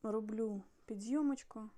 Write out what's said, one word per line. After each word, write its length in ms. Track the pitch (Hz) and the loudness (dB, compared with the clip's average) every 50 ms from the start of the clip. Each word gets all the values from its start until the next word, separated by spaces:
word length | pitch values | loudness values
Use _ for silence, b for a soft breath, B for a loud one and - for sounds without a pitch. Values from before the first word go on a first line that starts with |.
| - | -2
роблю 580 | 220 208 220 220 214 220 220 226 220 208 196 190 - - - - | 0 0 0 0 0 0 0 0 0 -2 -4 -6 -10 -16 -14 -10
підзйомочку. 840 | - 226 196 202 226 262 302 302 285 269 - - - - 226 220 214 - | -8 -6 -4 -2 2 2 4 4 4 2 0 -2 -10 -12 -12 -12 -12 -14